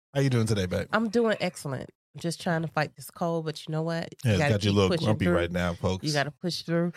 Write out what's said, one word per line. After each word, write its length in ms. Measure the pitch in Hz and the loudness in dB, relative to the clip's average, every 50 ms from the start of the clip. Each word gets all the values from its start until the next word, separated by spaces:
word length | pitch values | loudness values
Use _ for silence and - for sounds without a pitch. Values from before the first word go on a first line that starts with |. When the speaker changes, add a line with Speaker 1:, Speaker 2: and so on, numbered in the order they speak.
| _ _ - | _ _ -2
Speaker 1:
how 60 | 139 | 0
you 100 | 139 139 | 2 4
doing 160 | 127 117 110 104 | 4 4 2 2
today, 180 | 113 101 92 | 2 0 0
babe? 220 | 90 92 104 - - | 0 0 -2 -2 0
Speaker 2:
I'm 180 | - 220 233 220 | 0 0 0 0
doing 280 | 190 240 233 220 208 - | 0 2 2 2 0 0
excellent. 520 | - 180 - - - 147 131 127 - - - _ _ _ - | -2 -4 -4 -6 -8 -8 -8 -8 -10 -12 -16 _ _ _ -14
Just 240 | 143 - 170 160 - - | -8 -6 -6 -6 -4 -2
trying 180 | 185 170 160 | -2 -2 -2
to 60 | 165 151 | -2 -2
fight 280 | - 156 147 - - | -2 -2 -4 -4 -4
this 140 | - 131 - | -12 -18 -16
cold, 360 | - - 180 170 165 165 160 | -10 -6 -4 -4 -2 -4 -4
but 200 | 156 147 - - - | -6 -8 -8 -8 -6
you 40 | |
know 100 | 156 156 | -4 -4
what? 320 | 160 165 165 165 - - - - - | -2 -2 -4 -6 -6 -8 -8 -4 0
Speaker 1:
Yeah, 80 | 117 104 | 2 4
it's 0 | |
Speaker 2:
You 40 | 92 | 4
gotta 160 | 151 143 110 | 4 4 2
Speaker 1:
got 100 | 101 104 | 2 2
you 60 | 104 | 2
a 20 | |
Speaker 2:
keep 40 | 101 | 4
Speaker 1:
little 140 | 101 98 92 | 6 4 4
Speaker 2:
pushing 140 | 92 165 - | 4 2 2
Speaker 1:
grumpy 200 | 107 107 - 95 | 2 2 2 2
Speaker 2:
through. 100 | 90 - | 2 4
Speaker 1:
right 160 | 85 87 85 | 2 2 0
now, 220 | 87 90 87 87 85 | 0 0 0 0 -2
folks. 320 | - - 92 92 95 - | -2 -2 -2 -2 -2 -2
Speaker 2:
You 80 | 151 147 | -2 0
gotta 160 | 147 135 147 | 0 0 -2
push 320 | 143 _ - 175 160 - | -4 _ -6 -6 -6 -6
through, 300 | - - 165 170 170 175 - | -4 -2 -2 0 0 -2 -4